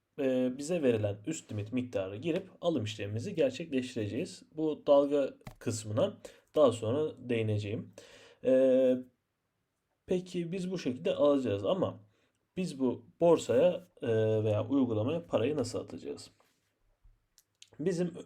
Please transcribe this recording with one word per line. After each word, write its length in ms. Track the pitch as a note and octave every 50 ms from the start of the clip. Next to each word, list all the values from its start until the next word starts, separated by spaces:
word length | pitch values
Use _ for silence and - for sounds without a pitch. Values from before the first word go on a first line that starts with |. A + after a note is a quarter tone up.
| _ _ _ -
e, 340 | C3+ C3 B2+ B2+ B2+ B2+ B2+ C#3+
bize 240 | C#3+ D#3+ F3+ E3
verilen 340 | C#3 B2 A#2 G#2+ G#2+ G2+ G2+ - -
üst 260 | D#3+ - - - -
limit 200 | G#2+ G#2 G2 -
miktarı 440 | B2+ B2+ B2 B2 - G2 F#2+ F#2+ G2+
girip 320 | A2+ D3+ E3+ D#3 F#3 - - - -
alım 240 | D#3+ F3 D#3+ A#2+ G#2
işlemimizi 500 | G#2 - - G2+ G2+ G#2+ A#2 D#3 G3+ E3
gerçekleştireceğiz. 1080 | D#3 C#3 B2+ - - E3 D#3+ C3+ C3 B2+ - - A#2+ G#2 G2 G#2 C3+ F#3+ - - - - _ -
Bu 280 | D3+ D#3+ D#3 C#3+ - -
dalga 480 | D3 C#3+ C#3+ C#3+ C#3 D3 C#3+ C3+ - - _ - - - _
kısmına 580 | - A#2 G#2+ G#2+ A2 G#2+ G#2 C3 F#3+ G#3 - - - - - _ _ _ -
daha 180 | D#3 D3 A#2+
sonra 400 | G#2+ - A2 G#2+ C3 D3+ D#3 D#3 - -
değineceğim. 760 | A#2 B2 A#2+ A2+ A2 G#2+ G#2 G#2 G#2 G2+ A2 - - - - - - - - - - - - _ -
E, 500 | - C3 C3 - C3 B2+ C3 C3 B2+ B2+ B2+ - - _ _ _ _ _ _ _ _ _ _ _ _ _ _ _ _ _ _ _
peki 460 | - F#3 F3+ F3+ - - F3+ E3+ D#3+
biz 180 | F#3 F#3+ F3+ F#3
bu 80 | F#3 E3
şekilde 360 | - C3+ B2 - - - -
alacağız 500 | - C#3+ D3 C#3+ C3+ B2 G#2+ G2+ G2+ G2+
ama 360 | C3 F#3+ F#3 A#2+ G2 - - - _ _ _ _ _ _ _ _ _ -
biz 240 | F3+ F#3 D3+ C#3+ C3
bu 260 | C3 B2 A2+ - - - _ -
borsaya, 680 | E3 E3+ D#3+ C3 - - A2+ C#3 E3+ F3+ E3+ - - _ _ -
e, 60 | - A#2 A2+ A2 A2 A2 A2 A2 G#2+
veya 240 | G#2+ G#2 G#2 G#2 A#2+
uygulamaya 580 | C#3 C#3 B2+ A#2+ A2 G#2+ A2 C3+ E3 E3 -
parayı 300 | - - A2 A2+ C#3+ D3+
nasıl 220 | C#3+ A2+ - - F#2
atacağız? 520 | - - E2+ E2+ - C#2+ C#2+ - - - _ _ _ _ _ _ _ _ _ _ _ _ _ _ _ - _ _ _ _ _ _ _ _ _ _ - _ - -
Bizim 340 | D3 G3 F3+ E3 F3+ E3+ - - -